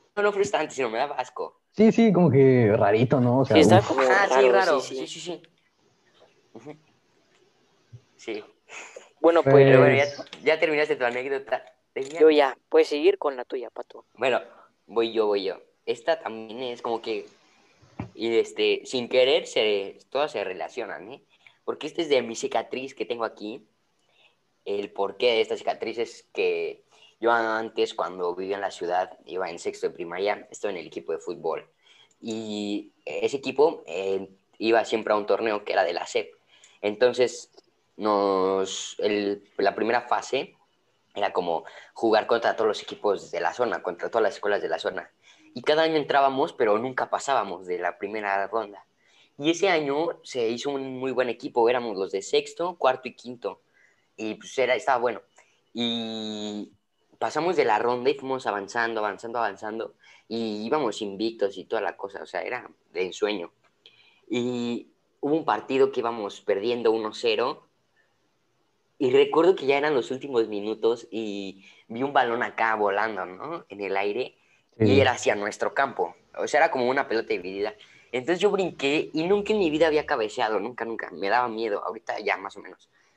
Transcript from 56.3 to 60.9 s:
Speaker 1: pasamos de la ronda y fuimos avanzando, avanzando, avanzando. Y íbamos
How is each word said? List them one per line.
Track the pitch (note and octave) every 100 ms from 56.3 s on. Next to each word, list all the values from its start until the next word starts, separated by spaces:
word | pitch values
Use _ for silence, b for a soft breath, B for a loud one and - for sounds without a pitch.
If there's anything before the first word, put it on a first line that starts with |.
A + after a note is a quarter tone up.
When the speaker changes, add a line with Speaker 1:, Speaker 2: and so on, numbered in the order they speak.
| G#2+ G#2 G#2 - _ _ _ _ -
Speaker 1:
pasamos | A2 D3+ E3+ D3+
de |
la | A#2+ G#2+
ronda | A#2+ B2 B2+
y |
fuimos | C#3+ C3+ C3 B2+
avanzando, | G2+ G2 A#2+ A#2 A2
avanzando, | G#2 F#2+ A#2 A#2+
avanzando. | A2 G2 A2 A2+ G#2+ _ b b b
Y | A2+ A2+ G#2+ A2+
íbamos | D#3 A#2+